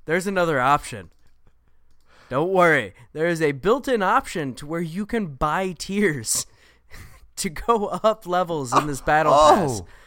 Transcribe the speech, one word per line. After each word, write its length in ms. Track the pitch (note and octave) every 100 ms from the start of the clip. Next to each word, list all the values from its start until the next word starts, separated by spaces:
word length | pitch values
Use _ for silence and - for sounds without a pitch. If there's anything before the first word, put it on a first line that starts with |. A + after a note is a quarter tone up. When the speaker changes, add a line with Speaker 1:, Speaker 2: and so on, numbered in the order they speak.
| -
Speaker 1:
There's 200 | F3 F#3+
another 320 | F#3+ E3+ C#3
option. 500 | B2+ D3 - G#2+ E2+ _ - - - _ _ _ - - _ - -
Don't 220 | B2 F3
worry. 420 | F#3 F3 D3 G2+ - -
There 140 | D3 E3
is 160 | E3
a 100 | D#3
built-in 500 | C#3 E3 C4 C#4 A#3
option 520 | F#3+ A#3+ - F#3 C3+
to 120 | A2+ D3
where 140 | E3
you 240 | E3+ E3+
can 220 | G#3 A#3 F3+
buy 480 | C3 D3+ E3+ F#3+ E3
tiers 720 | - G3 G3+ C#3 A2+ - - _ _ _ _
<laughs> 460 | - - - - -
to 140 | G3
go 360 | D3 - A#3 G3+
up 400 | F3 A3 G#3+ F3
levels 460 | F3+ F3 D#3+ B2+
in 140 | - D3
this 140 | C3+
battle 320 | - D3+ D3+
Speaker 2:
Oh, 200 | D3 D3+ G#3+
Speaker 1:
pass. 260 | D3+ G#2+ F2+ -